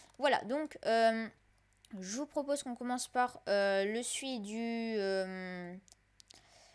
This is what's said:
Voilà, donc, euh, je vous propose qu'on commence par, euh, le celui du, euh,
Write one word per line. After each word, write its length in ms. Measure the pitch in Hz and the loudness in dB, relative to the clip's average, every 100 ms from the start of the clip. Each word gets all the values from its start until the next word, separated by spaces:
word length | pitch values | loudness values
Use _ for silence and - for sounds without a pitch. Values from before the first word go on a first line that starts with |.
| - - | -20 0
Voilà, 240 | 269 240 202 | 4 4 2
donc, 340 | 277 311 - - | -2 -2 -4 2
euh, 400 | 226 226 226 220 - _ _ _ _ - 202 | 6 6 4 -2 -10 _ _ _ _ -18 -12
je 180 | 185 233 | -8 -6
vous 80 | 294 | -4
propose 380 | 302 277 285 | -2 0 0
qu'on 120 | 262 240 | -2 -6
commence 320 | 247 247 - | -4 -4 -2
par, 340 | 254 247 - - | 0 0 0 0
euh, 360 | 202 196 196 202 | 2 4 4 2
le 160 | 220 | 0
celui 380 | 254 - 269 254 | -2 -4 -4 -6
du, 560 | 202 220 233 233 226 214 | -4 -4 -2 -2 -2 0
euh, 800 | 196 190 190 185 185 180 175 185 - - _ _ - - - - - | 0 0 -2 -6 -8 -8 -10 -12 -16 -20 _ _ -20 -20 -20 -20 -20